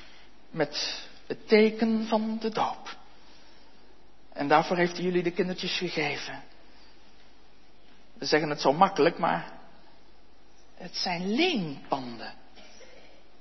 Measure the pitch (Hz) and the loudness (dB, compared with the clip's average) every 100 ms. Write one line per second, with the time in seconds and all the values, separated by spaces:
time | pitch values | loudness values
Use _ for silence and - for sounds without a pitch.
0 | - - - - - 160 143 - - - | -14 -14 -14 -14 -4 0 0 0 -4 -4
1 | - - - - - 214 220 220 226 220 | -10 -10 -8 -8 6 10 10 6 4 4
2 | 220 220 220 226 220 - - - - - | 4 2 2 -2 0 0 0 -2 -8 -12
3 | - - - - - - - - - - | -12 -14 -14 -14 -14 -14 -14 -14 -14 -14
4 | - - - - 143 156 165 175 175 175 | -14 -14 -10 -2 6 6 8 4 4 2
5 | 180 180 175 190 180 180 180 - 175 160 | 2 2 2 2 0 -2 -2 -2 -2 0
6 | 147 135 139 131 - - - - - - | 0 -2 -6 -8 -10 -14 -14 -14 -14 -14
7 | - - - - - - - - - - | -14 -14 -14 -14 -14 -14 -14 -14 -14 -12
8 | - - 139 151 156 147 143 151 190 - | -12 -6 4 4 4 4 4 8 6 8
9 | 165 170 170 170 - - - - - - | 6 6 2 2 -2 -10 -12 -14 -14 -14
10 | - - - - - - - - 180 - | -14 -14 -14 -14 -14 -14 -14 -12 -8 -4
11 | 196 175 190 247 359 254 156 139 - 139 | -2 0 2 4 4 2 -2 -6 -2 -2
12 | 123 113 101 - - - - - - - | 0 -8 -10 -12 -14 -14 -14 -14 -14 -14
13 | - - - - | -14 -14 -14 -14